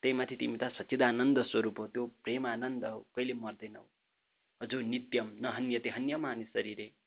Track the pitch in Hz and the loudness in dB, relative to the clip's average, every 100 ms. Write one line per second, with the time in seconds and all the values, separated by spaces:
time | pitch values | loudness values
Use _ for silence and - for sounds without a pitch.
0 | 127 127 131 127 120 117 123 - - 131 | 2 2 0 -2 -2 0 -4 -4 -2 4
1 | 123 117 131 135 117 113 110 107 110 120 | 6 6 6 6 6 2 2 0 -6 -4
2 | 120 - - 123 127 113 127 127 110 110 | -4 -6 -4 -2 -2 -2 -2 -4 -4 -6
3 | - - 127 120 110 104 110 107 - _ | -8 -4 -4 -2 -6 -8 -12 -14 -20 _
4 | _ _ _ _ _ _ 113 131 113 123 | _ _ _ _ _ _ -6 -2 0 -2
5 | 120 123 110 107 127 120 127 120 117 113 | 0 0 0 -4 -4 -2 0 0 0 -2
6 | 135 151 151 117 113 - 101 104 107 _ | -2 0 -2 -4 -4 -2 -2 -6 -12 _